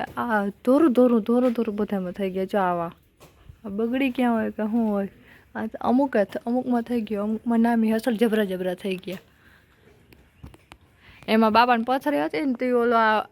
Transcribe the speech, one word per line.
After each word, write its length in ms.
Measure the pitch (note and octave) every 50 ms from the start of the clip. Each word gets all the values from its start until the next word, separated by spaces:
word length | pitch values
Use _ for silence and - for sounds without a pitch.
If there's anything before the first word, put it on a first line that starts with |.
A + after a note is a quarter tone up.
| - - -
આ 280 | B3 A#3+ A#3+ A3 G#3 G3+ G3+ - _ -
ધોરું 280 | B3 C4 D4 E4 D#4 A3+
ધોરું 280 | B3 B3+ B3 A#3+ A3+
ધોરું 300 | G#3 - A#3 B3 B3+ B3+
ધોરું 240 | A#3 A#3+ A3+ A3 G3+
બધામાં 360 | G#3 G#3 - G#3 G3 F#3 F3+
થઈ 180 | F#3 - G3 F#3+
ગયા. 140 | F3+ F#3+ F#3+
જો 160 | F#3 - G3+
આવા 320 | F#3 F3+ F3 F3 E3+ E3+ - _ _ _ _ _ - - _ _ - - - _ -
આ 40 | G#3+
બગડી 420 | G3 G#3 A3+ A#3 B3 C4 C#4 C4
ક્યાં 220 | A#3+ - B3 A#3+ A#3
હોય 160 | A3 A3 G#3+
કે 140 | G#3+ - G#3+
શું 280 | G#3+ A3 A#3+ A3+ G#3+
હોય, 160 | G#3 G3+ G3 F#3+ - - - - - - _ _ -
આ 100 | A3+ G#3+
તો 120 | A3 - -
અમુક 360 | - - A#3+ B3+ C#4+ C4+ -
જ, 100 | A3 G3 - - - -
અમુકમાં 360 | A#3+ A#3+ B3+ B3+ B3+ B3 A#3+
થઈ 200 | A#3 - B3 A#3+
ગયો, 220 | G#3 - A3 G3+ G#3
અમુકમાં 360 | G#3+ A3 G#3+ - A#3 A#3 A3+
નામી 320 | A3+ A#3 A#3 A3+ A3 A3
હસલ 260 | A3 A3 A3 B3+ A#3
જબરા 260 | G3+ A#3 A3+ G#3+ A3 G#3+
જબરા 300 | F#3 F#3 F3+ F#3 F#3 F3+
થઈ 220 | - - G3+ F#3+
ગયા. 220 | F3+ - F3+ F#3 F3+ - _ _ _ _ - - _ _ _ _ _ _ - _ _ _ _ - - _ _ _ _ - - - - _ - - - _ _ _ _ _ - - - -
એમાં 260 | - G#3+ A3 A3+ A3 G#3+
બાબાને 300 | A3+ B3 B3 B3 A3+ A3+
પથરી 320 | B3 C4 C4+ - D4 C#4+ C#4+
હતી 220 | D4 D#4+ - D4+
ને, 120 | D#4 C#4 B3
તે 180 | - B3+ B3+
ઓલો 240 | B3 A#3+ A#3 A#3+ A#3
આ, 300 | A3+ A3+ A3 G#3+ G#3 - -